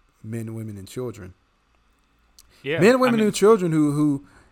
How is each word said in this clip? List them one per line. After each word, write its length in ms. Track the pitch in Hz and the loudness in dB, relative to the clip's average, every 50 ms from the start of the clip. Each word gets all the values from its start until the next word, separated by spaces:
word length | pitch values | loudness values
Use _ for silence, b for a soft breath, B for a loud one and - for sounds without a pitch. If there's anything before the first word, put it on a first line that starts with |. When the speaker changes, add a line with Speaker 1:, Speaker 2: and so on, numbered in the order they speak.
| _ _ _ _ - | _ _ _ _ -14
Speaker 1:
men, 320 | 110 113 117 113 113 110 | -10 -10 -10 -8 -10 -10
women, 220 | 113 110 110 101 | -12 -12 -12 -14
and 120 | 98 95 - | -14 -16 -14
children. 460 | - 127 127 120 104 101 90 87 - _ _ _ _ _ _ _ _ _ _ _ _ _ _ _ _ _ _ _ _ _ _ b b b - | -12 -10 -10 -10 -10 -14 -18 -20 -20 _ _ _ _ _ _ _ _ _ _ _ _ _ _ _ _ _ _ _ _ _ _ b b b -8
Speaker 2:
Yeah, 180 | 139 151 160 | -6 0 4
Speaker 1:
Men, 140 | 175 226 254 | 4 4 4
Speaker 2:
I 20 | |
Speaker 1:
women, 220 | 254 254 247 240 220 | 4 2 2 2 2
Speaker 2:
mean 60 | 214 | 0
Speaker 1:
and 80 | 208 - | 0 0
children 380 | - 196 208 226 196 180 170 156 | 2 4 4 4 4 2 0 0
who, 200 | 156 151 147 143 | 0 0 0 0
who 340 | 147 151 151 139 135 B B B B B B | 0 0 0 -2 -4 B B B B B B